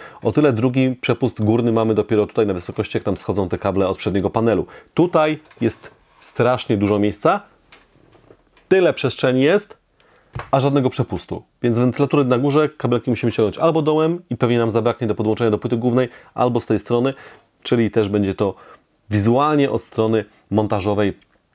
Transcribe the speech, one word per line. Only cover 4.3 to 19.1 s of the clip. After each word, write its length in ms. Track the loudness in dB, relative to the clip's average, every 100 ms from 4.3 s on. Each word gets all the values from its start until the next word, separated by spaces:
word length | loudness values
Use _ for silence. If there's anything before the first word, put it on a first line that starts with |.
| 0 0 0 -2 -10 -10
Tutaj 460 | 0 0 2 0 -2 -10 -4
jest 360 | -4 -4 -14 _ _ _
strasznie 580 | -12 -2 0 0 -2 0
dużo 220 | 2 2
miejsca, 420 | 0 0 0 0 -4 _ _ -20 _ _ _ _ _ -20 _ _ 0
tyle 260 | 4 4
przestrzeni 480 | 2 -4 0 0 2
jest, 360 | 4 2 -2 -14 _ _ _ _ _ -14 -2
a 80 | 0
żadnego 300 | 2 2 0
przepustu. 540 | 0 -4 -4 -8 -14 -14 _
Więc 180 | 0 2
wentylatury 460 | 2 0 0 2 2
na 120 | 2
górze, 320 | 2 2 0
kabelki 400 | -2 -2 -2 -2
musimy 220 | -2 -2
ciągnąć 260 | 0 -2 0
albo 240 | 0 0
dołem 400 | 0 0 0 -2 -6
i 80 | -2
pewnie 220 | 0 2
nam 120 | 0
zabraknie 360 | 0 -2 -2 -4
do 80 | -2
podłączenia 360 | -2 0 0
do 60 | 0
płyty 200 | -2 -2
głównej, 320 | 0 0 -2 -6 -12
albo 260 | -2 0 0
z 60 | -2
tej 140 | -2
strony, 340 | 0 -2 -2 -6 -16 -20 _ _
czyli 280 | -2 0 2
też 180 | 0 0
będzie 240 | 0 -2
to 220 | -2 -4 -4 -16 -20 _ _
wizualnie 640 | -4